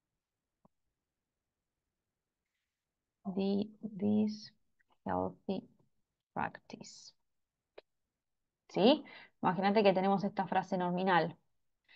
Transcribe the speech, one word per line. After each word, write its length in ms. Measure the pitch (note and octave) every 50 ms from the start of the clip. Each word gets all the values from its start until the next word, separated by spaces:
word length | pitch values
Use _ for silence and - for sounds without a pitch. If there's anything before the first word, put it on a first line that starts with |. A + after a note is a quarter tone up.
| _ _ _ _ _ _ _ _ _ _ _ _ _ _ _ _ _ _ _ _ _ _ _ _ _ _ _ _ _ _ _ _ _ _ _ _ _ _ _ _ _ _ _ _ _ _ _ _ _ _ _ _ _ _ _ _ _ _ _ _ _ _ _ _ - G3+ F3+
The, 340 | G3 G3 G3 G3 G3 G#3 G#3+ - - -
this 680 | G#3+ A3 F3+ G3+ G#3 G#3 G#3+ G#3+ G#3+ - - - - - _ _ _ _ _ _ _ _ _ _
healthy 560 | G3 F3+ F3+ F#3 F#3 F3+ - _ - G3 - - - _ _ _ _ _ _ _ _ _ _ _ _ _
practice. 800 | - D3 - - - _ - - - - - - - - - - _ _ _ _ _ _ _ _ _ _ _ _ - - _ _ _ _ _ _ _ _ _ _ _ _ _ _ _ _ -
¿Sí? 340 | - E3+ F#3+ B3 D#4 D4 - - - - - - _ _
Imagínate 420 | - - - F#3+ F#3 G3+ G3+ A3 G3+
que 100 | G3 F3+
tenemos 300 | F#3 F#3 G3 G3 F#3+ F#3
esta 240 | G3 - - F#3
frase 300 | - G3 F#3+ F#3+ - F#3+
nominal. 600 | F3+ F3+ F3 F3 F3+ F#3+ F#3+ F3+ E3 D#3+ E3+ - - _ _ _ _ _ _ _ _ _ _ -